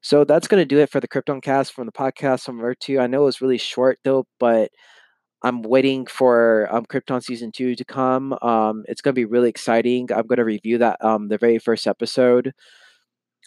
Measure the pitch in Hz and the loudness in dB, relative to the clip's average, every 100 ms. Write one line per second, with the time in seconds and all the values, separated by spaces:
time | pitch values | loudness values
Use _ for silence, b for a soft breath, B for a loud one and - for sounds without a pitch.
0 | - 147 143 156 - 202 147 143 147 143 | 4 4 6 4 4 2 4 2 2 0
1 | 120 139 139 139 143 139 135 - 113 - | -4 -6 -4 -6 -2 -2 -2 -8 -12 -4
2 | 135 - 139 127 - 120 117 127 - 139 | -6 -2 -2 -2 -4 -8 -8 -6 -4 -2
3 | 123 131 143 117 131 120 - - 131 127 | 0 2 0 0 -2 -2 -2 0 0 0
4 | 135 135 123 _ 120 113 107 b b b | 0 -2 -2 _ 2 2 0 b b b
5 | b b _ _ 120 123 110 131 135 135 | b b _ _ -4 -4 0 2 2 -2
6 | 123 - 131 117 117 110 107 110 113 135 | -6 0 2 4 4 2 0 -4 -4 -8
7 | - 127 117 117 117 - 127 120 123 135 | -4 -6 -6 -10 -10 -6 -4 -4 -8 -4
8 | 131 131 135 131 120 113 107 107 - - | 0 0 -2 -4 0 2 2 -2 -10 -4
9 | 147 131 113 120 120 - - 117 117 123 | -2 -2 0 2 2 0 0 0 2 -2
10 | 123 104 113 123 113 104 110 117 117 - | -2 -4 -2 0 0 -2 -2 0 0 0
11 | 110 110 104 107 117 113 - 110 - 98 | 0 0 -2 0 2 2 0 -2 -2 -4
12 | 117 - 127 123 127 - b b b b | -4 0 2 2 0 -10 b b b b
13 | b _ _ _ | b _ _ _